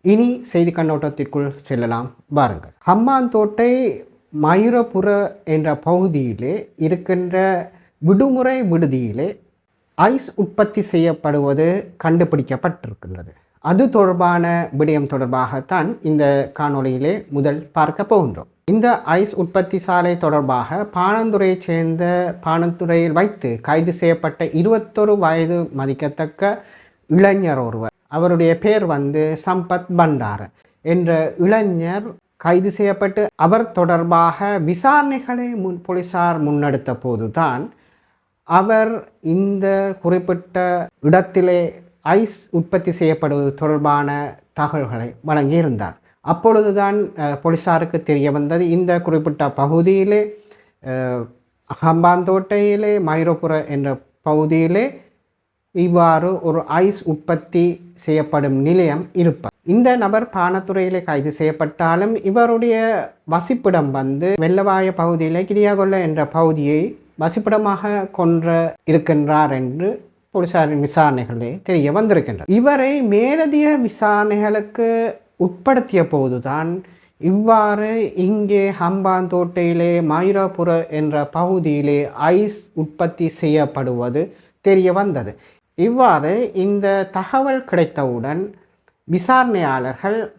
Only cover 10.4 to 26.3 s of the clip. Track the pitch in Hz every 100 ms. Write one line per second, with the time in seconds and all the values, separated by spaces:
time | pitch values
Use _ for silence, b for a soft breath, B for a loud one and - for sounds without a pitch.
10.4 | 185 - 160 - 202 170 165 160 156 147
11.4 | 139 139 160 190 - - 165 170 170 151
12.4 | 127 175 175 165 - 104 - 92 87 -
13.4 | _ _ 151 190 262 226 190 180 180 175
14.4 | 170 170 160 135 156 151 143 143 127 131
15.4 | 123 135 131 185 165 233 156 151 143 139
16.4 | 135 - 147 139 131 127 143 202 - 143
17.4 | 139 147 156 - 160 165 202 214 147 82
18.4 | - _ - 214 240 233 - 170 202 -
19.4 | 175 190 185 190 180 180 175 175 165 147
20.4 | 135 127 117 165 208 185 180 214 226 208
21.4 | 190 185 180 165 165 165 175 175 180 175
22.4 | - 165 170 170 175 170 170 160 202 208
23.4 | 127 113 113 156 165 170 170 170 160 147
24.4 | 165 156 175 226 220 - 208 208 170 165
25.4 | 165 175 175 135 135 139 147 143 160